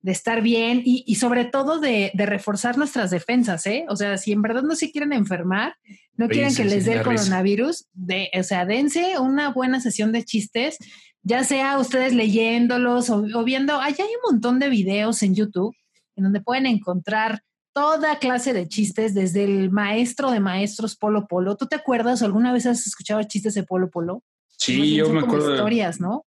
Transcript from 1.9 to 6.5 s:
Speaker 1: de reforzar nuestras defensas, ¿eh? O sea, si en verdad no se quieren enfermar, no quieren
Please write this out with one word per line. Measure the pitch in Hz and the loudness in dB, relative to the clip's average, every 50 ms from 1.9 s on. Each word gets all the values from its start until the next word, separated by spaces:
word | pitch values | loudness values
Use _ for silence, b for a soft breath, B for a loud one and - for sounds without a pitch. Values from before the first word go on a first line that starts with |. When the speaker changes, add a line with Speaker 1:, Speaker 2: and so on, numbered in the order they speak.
| 233 208 196 190 - | 0 0 0 0 0
Speaker 1:
de | 190 208 | -2 0
reforzar | 202 202 196 - - 202 196 - 240 240 | 0 -2 -4 -4 -4 -4 -2 -2 -2 0
nuestras | 262 302 285 - 247 214 185 | 0 -2 -2 -2 -2 -2 0
defensas, | 180 170 - - 240 254 240 226 180 156 - | -2 -2 -2 0 2 2 2 2 0 -2 -2
¿eh? | 196 214 262 330 202 | -4 -4 -4 -4 -4
O | 208 | -4
sea, | 202 202 202 202 185 | -4 -2 -2 -4 -4
si | - 214 208 | -2 0 0
en | 208 208 | 0 2
verdad | 220 226 247 | 0 0 0
no | 262 302 320 | 0 -2 -2
se | 320 320 311 | -2 -4 -4
quieren | - 294 294 294 294 | -4 -4 -2 -2 0
enfermar, | 247 202 196 185 165 170 185 185 202 226 311 330 _ B B 202 B B B _ | 0 0 0 -2 -4 -2 -2 -2 0 -2 -4 -6 _ B B -20 B B B _
no | - 233 | -2 -2
quieren | 233 214 285 277 277 | 0 2 2 2 2